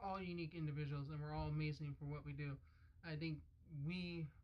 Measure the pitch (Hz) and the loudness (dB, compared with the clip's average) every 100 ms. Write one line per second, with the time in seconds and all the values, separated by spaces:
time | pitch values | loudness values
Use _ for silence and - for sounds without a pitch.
0 | 196 190 180 175 160 170 151 143 143 143 | -2 0 0 0 0 2 2 2 2 2
1 | 139 151 151 156 151 151 151 147 147 139 | 0 0 0 2 4 4 4 2 -2 -2
2 | 143 147 143 143 143 139 - - - - | -2 -2 -2 -2 -2 -2 -8 -20 -20 -10
3 | 170 151 165 147 - - - 151 147 180 | -4 0 0 -2 -6 -18 -8 -2 0 0
4 | 175 170 151 - | 0 -2 -4 -6